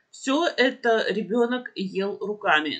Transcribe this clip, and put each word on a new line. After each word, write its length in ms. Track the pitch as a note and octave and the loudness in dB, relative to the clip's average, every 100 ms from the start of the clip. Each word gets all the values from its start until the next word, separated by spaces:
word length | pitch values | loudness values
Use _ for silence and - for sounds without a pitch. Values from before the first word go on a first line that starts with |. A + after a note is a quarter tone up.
| _ | _
все 360 | - - C#4 - | -8 -2 0 2
это 640 | - C4 C4 A#3+ A3+ - | 2 2 2 2 2 2
ребенок 600 | F#3+ F3 A#3+ A#3 B3 B3 | -2 0 0 2 0 -6
ел 420 | - F#3+ F3 G3 G3+ | -8 -6 -4 -4 -4
руками. 580 | G3+ G#3 G3+ D#3 D3+ C#3 | -8 -4 2 2 2 -4